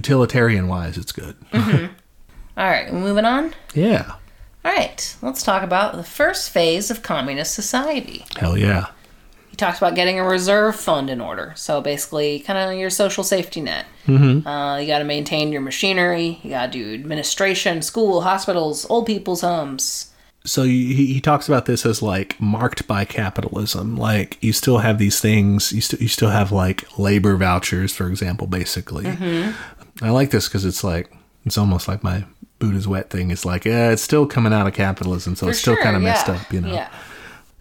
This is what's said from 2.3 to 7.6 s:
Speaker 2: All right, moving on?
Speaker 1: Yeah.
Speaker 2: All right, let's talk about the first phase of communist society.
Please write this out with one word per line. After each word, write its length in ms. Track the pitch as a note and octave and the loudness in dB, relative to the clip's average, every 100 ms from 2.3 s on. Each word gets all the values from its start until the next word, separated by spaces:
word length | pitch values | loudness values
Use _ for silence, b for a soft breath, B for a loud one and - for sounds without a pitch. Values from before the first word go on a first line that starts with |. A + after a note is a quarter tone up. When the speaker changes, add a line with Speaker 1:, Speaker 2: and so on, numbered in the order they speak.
| - - - | -20 -14 -4
Speaker 2:
All 120 | F#3+ | 0
right, 240 | D3 - | 0 -2
moving 320 | F3 G3 G3+ | -4 0 2
on? 300 | A3 C4 D#4+ - - | 2 0 -2 -8 -6
Speaker 1:
Yeah. 400 | D3+ G3 G#3+ - - - b b - | 0 2 2 -2 -12 -20 b b -8
Speaker 2:
All 80 | E4 | -2
right, 440 | G4 - - - - | -2 -2 -6 -12 -8
let's 200 | A#3+ C4+ | -8 -4
talk 200 | - G3 | 0 0
about 340 | F#3+ F3+ G#3 E3+ | 0 0 0 -4
the 80 | |
first 460 | E3+ - E4+ F#4+ - | -12 0 0 0 -2
phase 400 | F#3 E3 E3+ G#3+ | 2 2 2 -2
of 100 | A3 | -6
communist 520 | - D#3+ C3+ C#3 D#3 | -4 -4 -2 -4 -4
society. 680 | - | -6